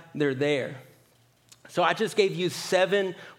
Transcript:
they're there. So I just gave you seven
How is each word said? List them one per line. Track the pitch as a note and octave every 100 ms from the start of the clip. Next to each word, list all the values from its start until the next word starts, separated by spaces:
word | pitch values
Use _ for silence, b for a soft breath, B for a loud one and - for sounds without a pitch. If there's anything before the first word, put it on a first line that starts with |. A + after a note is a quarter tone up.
| -
they're | D3 C#3+ C3
there. | C#3+ C#3+ A2+ - - _ _ _ _ _ _ - -
So | -
I | E3+
just | E3+ G#3+ -
gave | G3 D#3+
you | F3+
seven | - - F#3 F#3 G3+ F#3+ E3+ B